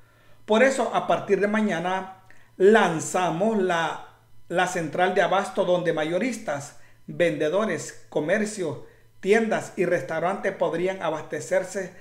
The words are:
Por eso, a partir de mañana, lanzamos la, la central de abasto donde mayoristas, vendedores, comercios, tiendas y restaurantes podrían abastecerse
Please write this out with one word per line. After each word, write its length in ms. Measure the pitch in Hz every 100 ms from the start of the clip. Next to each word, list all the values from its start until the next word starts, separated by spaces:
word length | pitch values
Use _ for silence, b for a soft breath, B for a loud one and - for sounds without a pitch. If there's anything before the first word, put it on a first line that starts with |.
| b b b b -
Por 160 | 214
eso, 320 | 262 269 -
a 120 | 185 -
partir 340 | 170 - 190
de 80 | 202
mañana, 720 | 214 214 165 180 190 190 - b b b -
lanzamos 1040 | 190 220 190 160 139 185 180 160 214 220
la, 500 | 185 170 160 143 - - _ - -
la 180 | 175 180
central 480 | 185 156 165 185
de 60 | 196
abasto 440 | 170 180 196 - 180
donde 260 | 180 170
mayoristas, 840 | 156 156 175 254 220 - 143 - b b b -
vendedores, 1000 | 147 170 147 151 185 214 160 - - -
comercios, 680 | 160 151 208 208 - 170 127 B B B -
tiendas 540 | 190 220 220 170 - -
y 80 |
restaurantes 720 | 175 170 - 160 170 196 202
podrían 480 | 196 170 160 180 190
abastecerse 920 | 175 151 - 156 135 185 180 202 180 B